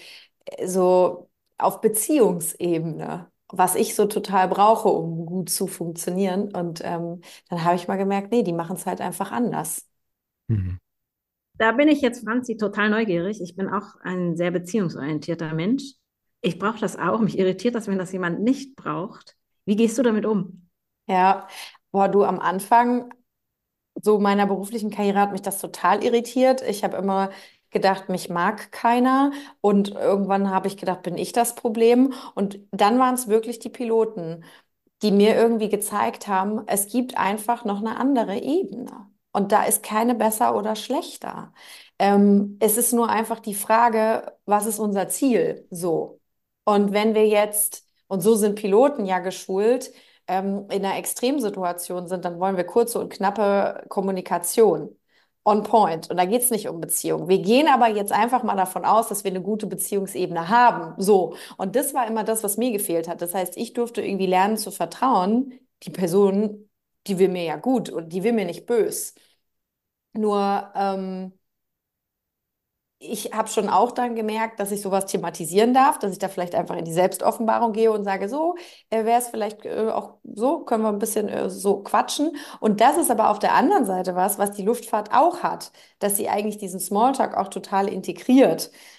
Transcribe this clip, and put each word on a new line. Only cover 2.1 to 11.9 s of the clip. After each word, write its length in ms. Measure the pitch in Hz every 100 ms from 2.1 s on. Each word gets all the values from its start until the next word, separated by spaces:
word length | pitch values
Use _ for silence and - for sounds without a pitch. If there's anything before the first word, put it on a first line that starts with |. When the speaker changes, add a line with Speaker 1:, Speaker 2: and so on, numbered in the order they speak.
| 302 190 175 - - 175 165 165 156 156 165 170 _ _
Speaker 1:
was 260 | 196 180 -
ich 180 | 226
so 120 | - 208
total 420 | 208 - 190 185
brauche, 400 | 185 208 220 208
um 380 | 165 165 165 170
gut 240 | 185 165
zu 160 | - 185
funktionieren. 880 | - 170 170 - 180 196 185 202
Und, 260 | 185 175 165
ähm, 360 | - 170 170 175 - - _
dann 160 | 175
habe 120 | 170 175
ich 120 | -
mal 80 | 196
gemerkt, 340 | 196 196 202
nee, 100 | 240
die 100 | 180
machen's 340 | 170 165 180 190
halt 140 | 180
einfach 300 | 185 - 196
anders. 540 | 240 233 156 160 - - _ _ _ _ _ -
Speaker 2:
Mhm. 300 | 107 92 90 _ _ _ _ _ _ _ -
Speaker 3:
Da 160 | 220
bin 160 | 233
ich 120 | 302